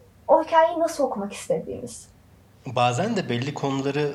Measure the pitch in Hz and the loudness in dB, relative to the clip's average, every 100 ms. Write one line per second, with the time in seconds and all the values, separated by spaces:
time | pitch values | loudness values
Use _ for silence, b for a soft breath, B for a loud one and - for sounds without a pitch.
0 | - _ - 320 311 320 330 339 320 - | -20 _ 4 4 6 4 4 2 -2 0
1 | 269 214 202 - - - - - 240 - | -2 -2 -8 -8 -4 -4 -4 -10 -12 -14
2 | - - _ - _ _ 135 120 123 123 | -20 -20 _ -20 _ _ -6 0 2 2
3 | 208 208 131 120 127 - 139 135 139 143 | -2 -2 -2 -2 -2 -4 -2 -2 -2 0
4 | 147 | -2